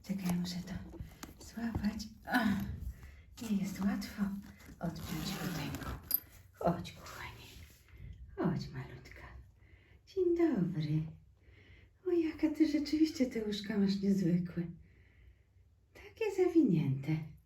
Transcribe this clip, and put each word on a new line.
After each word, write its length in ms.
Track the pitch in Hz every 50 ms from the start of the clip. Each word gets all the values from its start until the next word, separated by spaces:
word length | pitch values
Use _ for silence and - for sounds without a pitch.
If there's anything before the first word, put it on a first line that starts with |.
| _
Czekaj, 320 | - 190 196 185 180 180
muszę 200 | 175 175 - -
to 180 | 180 - - - - - - - - - - - - - - - - -
złapać. 600 | - - 226 233 233 208 - - 208 226 - - - - - - -
O, 100 | - 247 226 208 196 - - - - - - - - - - - - - - - - - 240
nie 120 | 220 208 190
jest 240 | 175 - - -
łatwo 420 | 190 202 196 - - - - - 202 196 - - - - - - - - - -
odpiąć 760 | - 170 165 - - - - 160 156 - - 160 165 160 175 160 151 143 139 135 139
go. 60 | 135 - - - - - - - - - - - - -
Chodź, 380 | - - 175 175 - - -
kochanie. 560 | - - - - - - - - - - - - - - - - - - - - - - - - - - - - -
Chodź, 340 | - 339 180 - 135 - -
malutka. 580 | - 131 - - - - - - - - - - - - - - - - - - - - - - - - _ -
Dzień 300 | - 381 359 349 339 339
dobry. 640 | 339 320 269 196 170 - - 151 156 151 151 156 156 - - - - - - _ _ - - - - - - - - - _ _ _ 370
O, 40 |
jaka 380 | 349 339 330 311 - - - 302
ty 220 | - - 320 285
rzeczywiście 540 | 285 - - - - 302 320 311 - - 254
te 200 | - - 233 214
łóżka 320 | 208 202 196 - - 220 202
masz 240 | 196 196 196 -
niezwykłe. 640 | 196 202 196 170 175 165 175 180 - - - 175 170 - - - - - - - - - - - - - - _ _ _ _ - - _ _ _ _ _ _
Takie 520 | - - - - - 440 415 370 - 370
zawinięte. 720 | 339 - 339 294 220 175 151 143 135 131 135 - 156 156 156 - - - - -